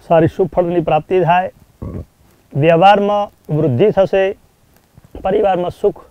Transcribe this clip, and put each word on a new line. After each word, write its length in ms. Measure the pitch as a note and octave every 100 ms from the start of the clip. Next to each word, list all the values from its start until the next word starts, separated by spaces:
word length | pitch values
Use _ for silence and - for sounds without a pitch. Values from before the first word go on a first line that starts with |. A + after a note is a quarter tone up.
| _
સારી 280 | E3 D#3+ -
સુફળની 500 | F#3+ - F3 F3 D#3+
પ્રાપ્તિ 300 | D#3 D3+ F#3 D#3+
થાય. 240 | F3+ F#3+ _ _ _ - - - _ _ _ _
વ્યવહારમાં 760 | C#3 D#3 E3 F#3+ G#3 G3+ G#3 G3+ _ - D3+
વૃદ્ધિ 340 | D#3+ A#2+ G#3
થશે, 340 | F#3+ F#3+ G3 F#3+ G#3 _ _ _ _ _ _ _ -
પરિવારમાં 560 | F#3+ G3+ G3+ F3+ F3 -
સુખ 200 | G#3 - -